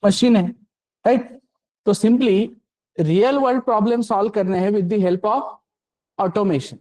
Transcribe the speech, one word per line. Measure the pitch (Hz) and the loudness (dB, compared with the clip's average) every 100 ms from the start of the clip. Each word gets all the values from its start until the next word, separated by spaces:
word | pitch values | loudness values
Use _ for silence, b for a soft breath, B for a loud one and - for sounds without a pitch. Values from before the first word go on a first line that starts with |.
| 208 | 2
मशीन | 196 247 226 | 2 2 2
है, | 175 - _ _ _ _ - | 0 -6 _ _ _ _ 0
राइट? | 247 - - _ _ _ _ - | 0 -2 -18 _ _ _ _ -4
तो | |
simply | 202 220 247 247 190 226 - _ _ _ - | 0 2 2 2 0 -2 -8 _ _ _ -6
रियल | 160 170 233 277 | 0 2 2 2
वर्ल्ड | 269 254 | 0 -2
प्रॉब्लम | 240 226 214 240 | 0 0 0 0
सॉल्व | 226 214 208 | -2 -2 -2
करने | 208 185 185 | -2 -2 -2
हैं | 185 | 0
with | 208 180 | 0 -2
the | 214 | 0
help | 185 180 | 0 0
of | 214 240 - - _ _ _ _ _ _ 190 | -2 -4 -6 -16 _ _ _ _ _ _ -4
automation | 180 202 151 135 - | -2 -2 -2 -6 -16